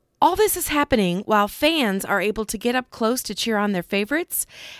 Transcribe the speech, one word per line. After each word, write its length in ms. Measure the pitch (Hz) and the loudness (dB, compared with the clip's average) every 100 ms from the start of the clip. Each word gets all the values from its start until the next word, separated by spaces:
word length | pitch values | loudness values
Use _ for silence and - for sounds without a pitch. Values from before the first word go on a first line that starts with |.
| _ _ | _ _
All 160 | 311 370 | 2 4
this 180 | 427 | 2
is 140 | 359 - | 0 -2
happening 520 | 294 285 233 185 175 | 0 2 2 2 0
while 280 | - 214 208 | 0 2 2
fans 560 | - 302 330 226 190 | 0 0 2 0 0
are 160 | - 196 | 0 0
able 240 | 202 214 | 0 -2
to 140 | 208 214 | -6 -4
get 160 | 240 | -2
up 160 | 254 247 | -2 -4
close 320 | - 226 254 | -2 0 0
to 120 | - | -4
cheer 220 | 196 233 214 | -6 -2 0
on 160 | 208 | 0
their 100 | 185 | -2
favorites. 640 | 170 202 208 302 349 - - - - | -2 -2 -2 -2 -4 -6 -8 -12 -20